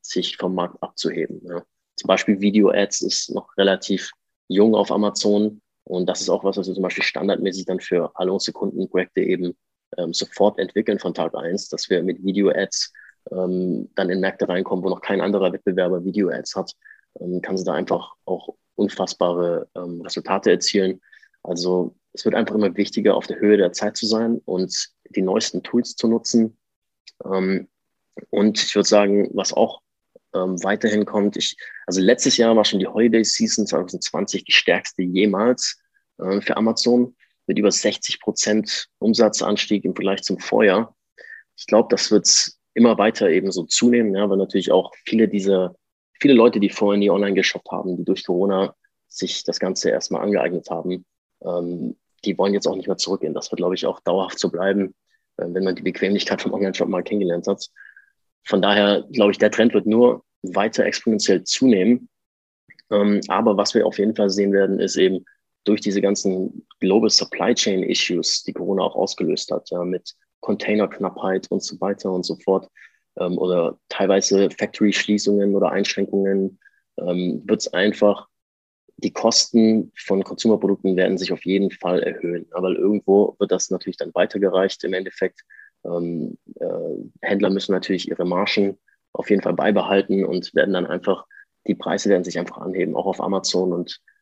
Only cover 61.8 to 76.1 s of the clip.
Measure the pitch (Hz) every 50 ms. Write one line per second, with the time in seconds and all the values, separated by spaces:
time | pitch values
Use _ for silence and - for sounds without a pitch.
61.8 | 90 117 123 123 - - _ _ _ _ _ _ _ _ _ _ _ _ - _
62.8 | _ - 110 104 104 104 104 98 - - 92 101 117 113 98 98 101 - - 117
63.8 | - - - - 98 107 110 - 104 98 92 101 101 98 98 98 98 95 98 -
64.8 | - 92 - - 92 92 92 90 - _ _ _ _ _ _ _ - 101 107 101
65.8 | - 104 95 101 98 98 101 - - 98 92 92 92 - - - - _ - -
66.8 | - 92 95 113 113 104 - - - - - - 87 113 123 - - 110 95 92
67.8 | - - 92 - - - 90 82 80 - - - - - - 90 87 92 101 95
68.8 | 87 82 - - - - - - 87 80 - - - - 80 78 - - 90 87
69.8 | 87 90 92 - _ - - _ _ _ _ - - - 208 208 - - 214 214
70.8 | 202 202 - - 196 180 180 - - 190 190 - - - 98 98 - - - -
71.8 | 92 98 98 - - 98 92 90 90 - 85 - - 98 95 92 - - _ _
72.8 | - - _ _ _ _ - - 90 90 90 - 92 92 90 87 82 - - _
73.8 | _ - - - 98 92 95 98 - - 98 98 98 - - - 107 - - -
74.8 | 110 101 98 - - - 104 101 - 104 101 101 101 101 98 98 95 87 - 98
75.8 | 101 - - 101 98 -